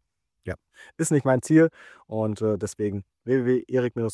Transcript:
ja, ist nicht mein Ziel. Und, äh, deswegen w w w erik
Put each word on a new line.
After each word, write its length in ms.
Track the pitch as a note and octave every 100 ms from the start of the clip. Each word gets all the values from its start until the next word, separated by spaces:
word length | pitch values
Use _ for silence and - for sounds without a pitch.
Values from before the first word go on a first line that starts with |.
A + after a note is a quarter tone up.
| _ _ _ _
ja, 100 | - A2 _ _ - -
ist 120 | D#3+
nicht 140 | D3+
mein 180 | C3+ C3
Ziel. 280 | - D#3 E3 - - - -
Und, 360 | A2 G#2+ G#2
äh, 160 | A2 G#2
deswegen 440 | G#2 - G#2 G2+ - _
w 200 | - C3
w 0 |
w 200 | B2 B2+ -
erik 280 | B2+ B2 A#2+ A2+